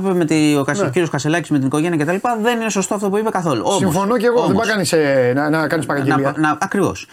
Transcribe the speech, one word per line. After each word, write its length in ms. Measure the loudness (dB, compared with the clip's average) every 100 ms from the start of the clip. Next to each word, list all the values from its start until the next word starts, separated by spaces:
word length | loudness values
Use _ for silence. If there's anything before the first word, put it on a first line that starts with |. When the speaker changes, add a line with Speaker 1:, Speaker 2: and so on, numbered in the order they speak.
Speaker 1:
είπε 120 | 0
με 100 | 0
τη, 320 | 2 2 4 2
ο 80 |
Κασ-, 180 | 0 -2
Speaker 2:
Ναι. 80 | -2
Speaker 1:
κύριος 200 | 0 0
Κασελάκης 400 | -2 -2 -2 0
με 80 | 0
την 80 | 0
οικογένεια 380 | 0 0 0
κτλ. 120 | 0 -2 -2 0
δεν 180 | 0 0
είναι 100 | -2
σωστό 240 | -2 -2
αυτό 140 | -2 -2
που 80 | -2
είπε 120 | -2
καθόλου. 320 | -2 0 0
Όμως, 120 | 0 0
Speaker 2:
Συμφωνώ 380 | 2 0 0 0
και 100 | 2
εγώ, 80 | 2
δεν 40 |
Speaker 1:
όμως, 120 | 2 2
Speaker 2:
πάει 100 | 0
κανείς, 240 | 0 0
ε, 400 | 2 2 2 2
να, 160 | 2 0
να 160 | 0 0
κάνεις 180 | -2 -2
παραγγελία. 300 | -2 0 0
Speaker 1:
να, 180 | 0 0
να, 200 | -2 0
ακριβώς. 460 | -2 0 0 -2 -12